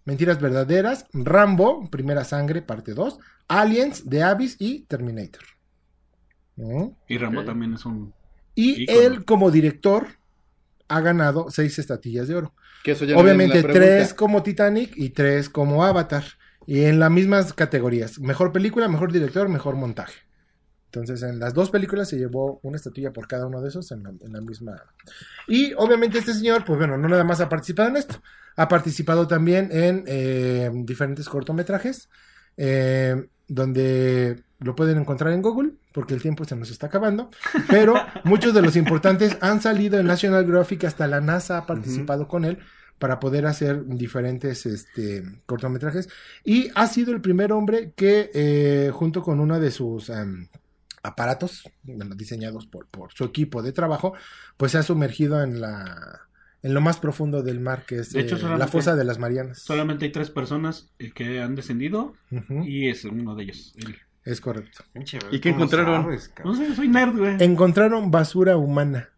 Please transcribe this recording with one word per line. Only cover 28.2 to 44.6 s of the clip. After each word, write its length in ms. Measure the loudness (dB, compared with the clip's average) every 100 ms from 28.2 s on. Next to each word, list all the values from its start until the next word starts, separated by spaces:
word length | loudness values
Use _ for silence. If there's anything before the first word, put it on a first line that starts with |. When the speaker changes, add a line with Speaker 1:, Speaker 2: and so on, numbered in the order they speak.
| _ -20 -16 -2
Speaker 1:
Ha 120 | 2
participado 600 | 2 2 -4 0 0 2
también 420 | 2 2 2 0
en, 320 | 0 2 0 -4
eh, 600 | -4 -2 -2 0 -2 -2
diferentes 560 | -6 -8 -4 -4 -4 -8
cortometrajes, 800 | -8 -4 -4 -2 -4 -4 -8 -16 _ _ _ _ -6
eh, 680 | 0 0 2 0 0 -2 -6 _ _
donde 960 | -4 -2 0 2 2 2 2 0 -4 _ _
lo 160 | -8 0
pueden 220 | 2 2
encontrar 340 | 0 -2 0
en 80 | 0
Google, 300 | 0 -2 -4 -6 _
porque 200 | -10 -6 -4
el 60 |
tiempo 220 | -4 -6 -8
se 100 | -10
nos 140 | -10
está 160 | -10 -4
acabando, 420 | -2 0 -2 -6 -10 -4 -4 4
pero 240 | 6 8
Speaker 2:
<laughs> 300 | 6 0 -4
Speaker 1:
muchos 300 | 2 4 6
de 80 | 6
los 140 | 6 4
importantes 600 | 2 4 4 4 2 2
han 200 | 0 0
salido 380 | 0 0 2 2
en 80 | 2
National 360 | 2 2 2
Geographic, 400 | 4 2 2 -2 -4
hasta 220 | -2 -2
la 140 | 0
nasa 360 | 0 -2 -2 -6
ha 20 |
Speaker 2:
Ujú. 80 | -6
Speaker 1:
participado 600 | -8 -6 -6 -4 -4 -2
con 160 | -2 -2
él 120 | -4 -12 _ _ _
para 220 | -4 -2
poder 260 | -2 0 -2
hacer 400 | -2 -2 -2 -4
diferentes, 800 | -8 -6 -4 -4 -4 -6 -6